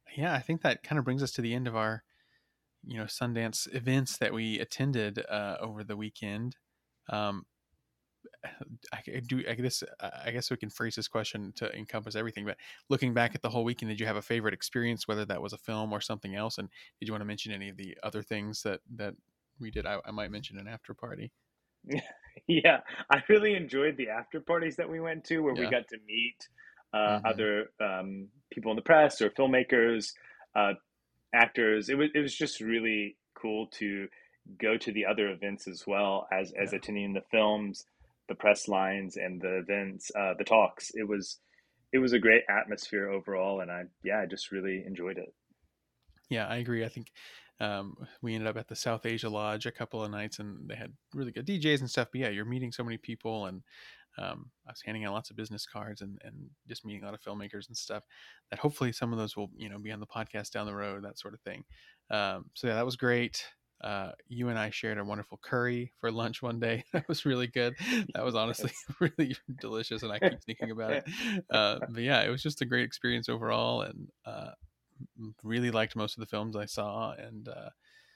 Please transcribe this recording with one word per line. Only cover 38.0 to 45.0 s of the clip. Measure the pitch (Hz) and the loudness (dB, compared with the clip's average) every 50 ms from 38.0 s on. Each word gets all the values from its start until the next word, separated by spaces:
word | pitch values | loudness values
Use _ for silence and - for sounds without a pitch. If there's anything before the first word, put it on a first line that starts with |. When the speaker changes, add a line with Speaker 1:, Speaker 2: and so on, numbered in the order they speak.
| - _ _ _ _ - | -20 _ _ _ _ -8
Speaker 2:
the | 110 | -4
press | - - 107 104 - - - | 4 8 8 8 6 6 2
lines, | 101 95 95 95 98 101 98 92 - - | 2 4 4 4 2 0 -4 -6 -6 -4
and | 98 92 90 90 | -4 -4 -4 -2
the | 87 92 92 92 | -2 0 0 0
events, | 85 90 101 101 98 95 95 98 - - - | 0 0 0 0 0 -2 -6 -8 -8 -4 -2
uh, | 104 101 95 90 - | 0 2 2 2 0
the | 104 | 4
talks. | - 113 110 101 90 - - - - - | 8 10 10 10 8 6 -2 -10 -6 -4
It | 110 110 101 | -2 -2 0
was, | 104 101 95 - - - _ _ _ _ _ _ _ _ _ - | 0 -2 -2 -4 -10 -12 _ _ _ _ _ _ _ _ _ 2
it | - 131 | 4 6
was | 131 127 120 | 6 8 6
a | 120 | 8
great | 107 113 110 120 - - | 10 12 12 12 10 8
atmosphere | 101 104 110 104 104 101 - - - 101 98 98 | 4 4 4 2 -2 -6 -6 -4 -2 -2 0 0
overall, | 98 98 92 - 98 92 92 98 98 98 | 0 -2 -2 -2 0 2 2 2 2 0
and | 92 87 | -2 -4
I, | 87 90 90 90 _ _ - | -6 -8 -8 -10 _ _ -2
yeah, | 95 101 110 | 0 2 2
I | 98 87 | 2 0
just | 98 92 - - | -4 -6 -8 -6
really | 101 98 92 98 95 92 92 | -4 -2 -2 -2 -2 -2 -4
enjoyed | 95 98 92 | -6 -6 -6